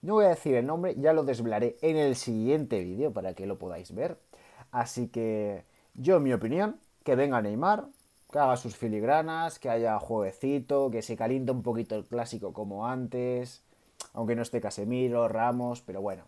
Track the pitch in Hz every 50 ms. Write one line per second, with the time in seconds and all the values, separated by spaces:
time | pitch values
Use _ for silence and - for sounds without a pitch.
0 | - 156 208 214 208 190 170 160 - 151 131 123 120 139 156 170 175 185 - -
1 | 135 156 160 160 147 135 131 113 117 117 107 104 117 120 117 - - 160 160 156
2 | 151 139 131 123 - - 113 110 110 120 143 156 147 - 120 101 90 90 92 104
3 | 139 151 95 104 92 95 90 - 95 98 98 95 - 92 87 85 90 - 87 98
4 | 135 180 240 - _ _ - - - - - - - _ - 123 117 117 - 127
5 | 123 113 - 120 113 113 110 107 104 104 101 92 - _ _ _ _ _ _ -
6 | 127 147 190 170 143 135 127 107 98 110 135 175 202 214 - - _ _ _ _
7 | _ - 135 123 139 143 131 120 107 101 104 113 151 185 208 214 277 277 - _
8 | _ _ _ _ _ _ - 147 147 131 127 123 - 120 101 - - 117 107 107
9 | 104 117 143 156 160 160 160 165 165 165 156 - - 135 117 117 117 113 107 104
10 | - - 117 110 104 95 95 - - 135 143 143 123 - 143 139 139 131 110 113
11 | 107 - 117 104 113 113 127 135 131 117 127 127 104 120 117 113 117 - 110 107
12 | 101 _ - 120 117 117 - 107 101 95 78 - 107 101 101 98 107 120 127 127
13 | 127 113 123 127 127 123 123 123 123 123 - - _ _ _ _ _ _ _ _
14 | - - _ - 117 107 120 117 117 113 - 120 117 104 - - 101 104 123 127
15 | 127 123 120 120 117 113 110 110 113 120 123 123 123 123 123 120 _ - 92 98
16 | 98 101 95 87 85